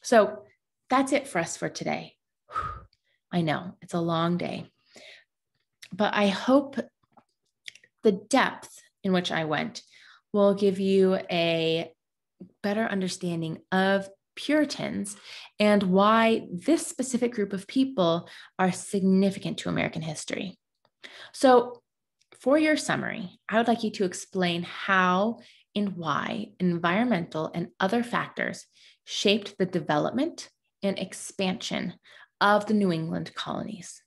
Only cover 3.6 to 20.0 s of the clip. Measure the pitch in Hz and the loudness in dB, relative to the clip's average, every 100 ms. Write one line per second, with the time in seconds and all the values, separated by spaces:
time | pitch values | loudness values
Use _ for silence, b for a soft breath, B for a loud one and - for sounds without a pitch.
3.6 | 180 - - 175 170 165 170 175 - - | -6 -16 -8 -4 -2 0 0 -2 -4 -8
4.6 | - _ B B B B B _ _ _ | -12 _ B B B B B _ _ _
5.6 | _ _ - 180 208 - 208 190 - 269 | _ _ -18 -2 0 2 2 0 4 4
6.6 | 277 - - _ _ - _ _ _ _ | 4 -8 -10 _ _ -20 _ _ _ _
7.6 | - _ _ _ 226 196 - 262 190 - | -20 _ _ _ 2 2 0 2 2 -2
8.6 | - - _ _ 196 180 180 160 160 151 | -16 -20 _ _ 0 0 0 -4 -2 -2
9.6 | 160 - b b b b _ 208 202 196 | -4 -10 b b b b _ 4 4 6
10.6 | 202 185 190 190 185 185 - 175 170 165 | 2 2 2 4 4 2 0 0 2 2
11.6 | 165 160 165 _ _ _ _ _ 185 _ | 0 0 -4 _ _ _ _ _ -20 _
12.6 | 202 208 226 202 185 - 180 165 160 160 | -4 -2 -2 -2 -4 -4 -6 -4 -6 -8
13.6 | _ 190 190 196 196 - _ - - 302 | _ 0 2 2 -2 -16 _ -12 0 2
14.6 | 294 - - 190 202 - B B B _ | 2 -2 -6 -6 -8 -12 B B B _
15.6 | 208 208 196 185 208 226 226 226 - 175 | 4 4 4 4 6 6 4 2 -2 -6
16.6 | - 320 - - 262 233 240 240 196 196 | 0 0 0 -8 -4 -2 -2 -2 -4 -4
17.6 | - 269 269 - 170 165 170 B B - | -4 0 0 2 2 2 -4 B B 0
18.6 | 190 175 - 202 190 190 196 190 - - | 0 0 -4 0 4 4 4 0 -8 -6
19.6 | 90 - - 165 | -4 -2 -2 -4